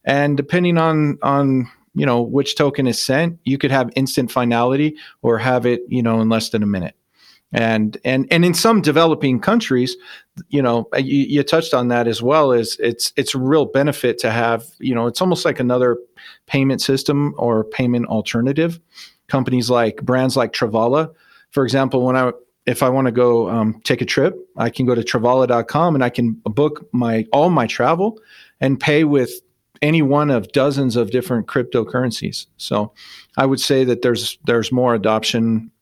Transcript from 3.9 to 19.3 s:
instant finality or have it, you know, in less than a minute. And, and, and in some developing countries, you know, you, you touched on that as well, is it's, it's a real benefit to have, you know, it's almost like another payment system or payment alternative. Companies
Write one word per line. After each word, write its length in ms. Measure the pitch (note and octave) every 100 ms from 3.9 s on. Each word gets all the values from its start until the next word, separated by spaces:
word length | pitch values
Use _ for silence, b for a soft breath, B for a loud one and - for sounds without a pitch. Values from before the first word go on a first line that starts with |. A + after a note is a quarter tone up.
| C3+
instant 340 | C3+ - B2
finality 640 | - A#2+ A#2 B2 C#3 D3+ D3+ B B
or 160 | A#2 A2+
have 260 | B2 B2+
it, 160 | B2 A#2+ -
you 140 | B2
know, 180 | A#2 A2+
in 80 | A2
less 220 | A2+ -
than 120 | A2
a 40 | G#2
minute. 280 | G2 E2+ - _ b b b -
And, 460 | A#2+ A2+ A2 G#2+ -
and, 220 | - C3 C3+
and 140 | E3
in 80 | F3
some 300 | E3+ A3+ A3
developing 580 | D3+ D3 E3 D#3+ C#3+ B2
countries, 560 | - A3+ A3+ B2+ B2+ - B B B - -
you 100 | C#3+
know, 260 | B2+ A#2 A2 C3+
you, 260 | C3+ C#3
you 180 | C3+ C#3+
touched 300 | C#3 E3 E3
on 160 | C3 B2
that 180 | A#2+ A#2
as 140 | A2+
well, 320 | A#2+ D#3 C#3+
is 240 | A#2+ A2+ -
it's, 320 | A#2+ A2+ - -
it's 180 | C3
a 40 | C3+
real 260 | C3 D#3
benefit 540 | C#3 C3+ C#3+ C#3+ B2 A2+
to 120 | A#2
have, 360 | A2+ A#2 A2+ - -
you 160 | C3
know, 120 | A#2 A#2+
it's 160 | A#2
almost 240 | F#3 F3 E3
like 120 | B2+
another 380 | B2 B2 B2 A#2+ - _ B B
payment 380 | - C#3 C3+ A#2+
system 520 | - C3+ - C#3+ C#3+ -
or 260 | A#2+ A2
payment 400 | A2 - B2+ A#2+ A#2+
alternative. 720 | A2 - A#2 B2 C#3+ E3 E3+ _ B B B
Companies 420 | -